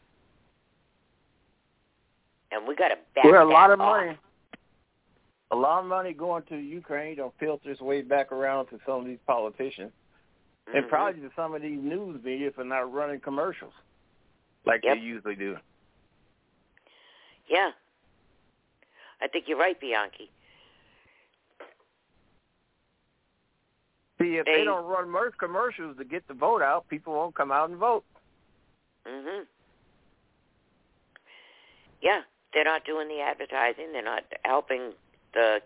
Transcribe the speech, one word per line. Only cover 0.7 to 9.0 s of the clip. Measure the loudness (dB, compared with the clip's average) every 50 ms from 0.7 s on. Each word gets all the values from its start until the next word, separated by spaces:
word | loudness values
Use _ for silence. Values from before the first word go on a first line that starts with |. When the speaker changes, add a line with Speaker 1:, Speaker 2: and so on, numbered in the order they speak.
| _ _ _ _ _ _ _ _ _ _ _ _ _ _ _ _ _ _ _ _ _ _ _ _ _ _ _ _ _ _ _ _ _ _ _ _
Speaker 1:
And | -8 -6 -6
we | -6 -2
gotta | 0 0 0 0 -2 -6 _ _
back | 8 10
Speaker 2:
Well, | 10 12 12 10
a | 10
lot | 10 10 10
Speaker 1:
that | 10 8
Speaker 2:
of | 6
Speaker 1:
off. | 4 4 2
Speaker 2:
money. | 2 0 -2 -6 -10 _ _ _ _ _ _ -20 -20 _ _ _ _ _ _ _ _ _ _ _ _ _ _ _ _ _ _
A | 0
lot | 0 2 2 2 0
of | 0
money | -2 -4 -4 -4 -6 -8
going | -8 -6 -6 -6 -6 -8
to | -10 -12
Ukraine | -12 -10 -12 -12 -14 -10 -8 -8 -8 -8 -8 -8
don't | -10 -10 -10 -8
filter | -6 -6 -6 -6 -6 -8 -12
its | -12 -8
way | -4 -2 -2 -2
back | 0 0 0 0 0 -2
around | -4 -4 -2 -2 -2 -2 -4
to | -6 -12 -12 -8
some | -6 -6 -6